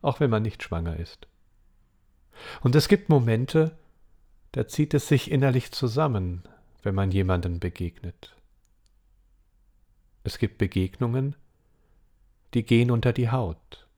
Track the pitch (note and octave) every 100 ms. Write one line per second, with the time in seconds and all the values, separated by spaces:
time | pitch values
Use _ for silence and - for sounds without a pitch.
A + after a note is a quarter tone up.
0 | D3+ - C#3+ A2+ A2 - - E2+ E2 D#2+
1 | E2+ - - _ _ _ _ _ _ _
2 | _ _ _ - - - B2+ C#3 - G3
3 | - D3+ A#2 A2+ B2+ D#3+ D#3+ - _ _
4 | _ _ _ _ _ - A2+ - D3+ C#3+
5 | - C#3 - C#3+ C#3 B2+ - - B2+ A2+
6 | D#3 A2 F#2 F2+ - _ _ _ - F#2+
7 | F#2+ F#2 F#2 F2+ F2+ E2+ F2+ - F2 -
8 | F2 - - _ _ _ _ _ _ _
9 | _ _ _ _ _ _ _ _ _ _
10 | _ _ - - G#2+ - G2 - F#2+ -
11 | B2 B2 C3+ C#3+ - _ _ _ _ _
12 | _ _ _ _ _ A#2+ G#2+ A#2 A#2+ A#2+
13 | B2 A#2 A#2+ C3 G2+ D#2+ _ - _